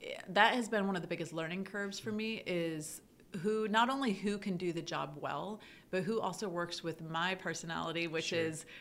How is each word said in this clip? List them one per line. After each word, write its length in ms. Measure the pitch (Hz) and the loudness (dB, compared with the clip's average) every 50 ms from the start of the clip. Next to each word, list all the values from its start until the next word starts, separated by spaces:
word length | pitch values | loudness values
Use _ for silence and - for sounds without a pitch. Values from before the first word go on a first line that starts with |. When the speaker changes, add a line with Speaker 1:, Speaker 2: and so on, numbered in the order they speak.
| - - - - - - | -10 -8 -8 -8 -6 2
Speaker 1:
that 260 | 175 202 214 233 - | 6 8 8 8 6
has 140 | 247 226 202 | 4 2 2
been 180 | 220 208 196 | 2 2 2
one 80 | 196 190 | 2 2
of 60 | 175 | 0
the 60 | 160 - | 0 -2
biggest 240 | 175 160 165 147 | -2 -2 -4 -4
learning 320 | 156 165 160 160 175 196 190 | -2 -2 -2 -2 -2 -4 -4
curves 340 | - - 202 202 196 196 - | -4 -4 -4 -4 -4 -6 -6
for 140 | - 220 | -4 -4
me, 300 | 214 214 220 220 226 - - | -2 0 0 -2 -2 -2 -2
is 540 | - 180 170 170 165 160 151 151 - - - - - - - - - - 180 | 0 0 2 2 0 0 -2 -6 -8 -10 -12 -16 -20 -20 -20 -14 -10 -6 -2
who, 240 | 160 214 220 220 214 208 | 0 2 2 2 2 4
not 220 | 208 226 240 240 | 6 6 6 6
only 220 | 269 277 277 233 | 4 2 2 2
who 260 | 190 196 185 208 202 196 | 2 2 0 0 0 0
can 180 | 202 208 180 | 0 -2 -2
do 160 | 170 180 175 | 0 0 0
the 100 | 156 165 | -2 -2
job 340 | 151 - 160 147 147 147 147 143 | -2 -2 -2 -2 -2 -4 -4 -4
well, 400 | 147 135 143 147 170 196 214 208 - - - - - - | -4 -2 -2 -2 -4 -4 -6 -8 -12 -16 -20 -20 -8 -2
but 140 | - 185 170 | 0 0 2
who 160 | 190 226 220 | 2 2 2
also 280 | 220 190 175 - 220 190 | 0 0 -2 -2 -4 -2
works 360 | 170 175 175 175 - - - | 0 -2 -2 -2 -2 -4 -4
with 180 | 165 156 160 | -4 -4 -4
my 320 | 165 160 160 165 175 185 190 | -6 -4 0 0 2 2 0
personality, 720 | 185 - 170 160 - - 165 165 165 170 165 160 170 170 | 0 -2 -4 -4 -4 -4 -4 -4 -2 -2 -2 0 0 0
which 200 | 165 160 160 160 | 0 0 0 0
Speaker 2:
Sure. 120 | - 180 165 | 2 2 2
Speaker 1:
is 260 | 160 160 156 151 - - - - | 2 2 0 -4 -8 -12 -16 -16